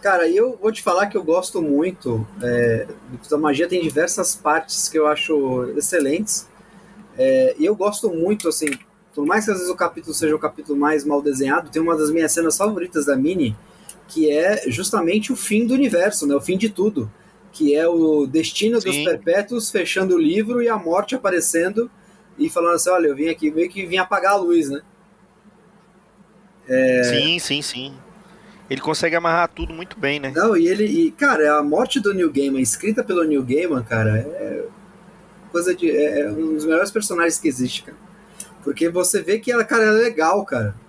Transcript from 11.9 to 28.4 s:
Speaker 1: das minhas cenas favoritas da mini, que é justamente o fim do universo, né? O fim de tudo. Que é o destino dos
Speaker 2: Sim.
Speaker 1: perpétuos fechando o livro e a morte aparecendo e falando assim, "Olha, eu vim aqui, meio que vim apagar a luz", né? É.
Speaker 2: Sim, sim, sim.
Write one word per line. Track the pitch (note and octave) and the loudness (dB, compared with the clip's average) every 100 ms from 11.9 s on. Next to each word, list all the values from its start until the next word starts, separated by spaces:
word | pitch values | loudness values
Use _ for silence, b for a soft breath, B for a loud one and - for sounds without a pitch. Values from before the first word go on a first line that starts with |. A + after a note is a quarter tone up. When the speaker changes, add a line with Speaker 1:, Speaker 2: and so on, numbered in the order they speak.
| D#3+ | 0
Speaker 1:
das | D3+ | 0
minhas | E3 D#3 | 2 0
cenas | E3+ E3 D#3 | 2 0 2
favoritas | G#3 G3+ F3+ D#3 C#3+ | 0 -2 -4 -2 0
da | C3+ | 2
mini, | C#3 F#3 B2+ G#2+ B B B B - | 0 0 -2 -2 B B B B -10
que | D#3+ D3+ | 0 2
é | D3 F3+ G#3+ - | 4 2 0 -2
justamente | A#2+ F#3+ G#3+ E3 G#3 G#3+ | -4 -2 0 2 0 0
o | B3+ | -4
fim | - G#3 A#3 | 0 0 2
do | |
universo, | C4 C#4 E3+ F#3+ - C#3+ | 2 2 2 2 0 0
né? | C#3 | 0
O | |
fim | - F#3 | 0 0
de | A3+ | -2
tudo. | G#3 G#3 G#3 G#2+ b b b - | 0 -2 0 -6 b b b -20
Que | - D3+ D3 | -2 2 4
é | E3 | 2
o | E3+ D#3+ D3+ C3+ | 4 4 4 2
destino | D3+ D#3+ - G#3+ A#3 | 0 -2 -2 0 0
dos | F#3+ D3 | 0 0
Speaker 2:
Sim. | |
Speaker 1:
perpétuos | D#3 D#3+ E3+ F#3 G3+ A#3+ G#3+ | 0 -2 0 0 0 -4 -2
fechando | G3+ E3+ F#3+ F#3+ F3 | -2 -2 -2 2 2
o | |
livro | D#3 F#3 G#3+ A#3+ | 2 2 0 0
e | A#3 | 0
a | A3 | 0
morte | E3 F3 G3+ B3+ | 0 -2 0 -4
aparecendo | G3+ F3 - E3 F3+ G#3+ B3 - b b b - | -2 0 0 0 0 -2 -4 -8 b b b -4
e | D#3 | -2
falando | F3 E3+ E3+ | 0 0 2
assim, | F3+ | 2
"Olha, | F3+ D#3+ | 2 2
eu | C#3 | 0
vim | D#3+ | -4
aqui, | D#3+ D#3 | -2 -2
meio | D#3 F3+ | 0 -4
que | F#3+ F3+ | -4 -4
vim | F#3 | -2
apagar | F#3 G3+ F#3 | 0 0 2
a | G3+ | 2
luz", | F3 E3+ C#3+ | 2 2 2
né? | C#3 - _ _ _ _ _ - _ - - _ _ _ _ - _ - _ - | -6 -12 _ _ _ _ _ -20 _ -20 -20 _ _ _ _ -20 _ -20 _ -2
É. | C3 C3 B2+ | 2 2 2
Speaker 2:
Sim, | B2 A#2+ D3+ E3+ | 2 0 0 -2
sim, | - C#3+ | -2 -4
sim. | D3 B2 C3+ C3+ - - B B | -6 -10 -12 -16 -20 -20 B B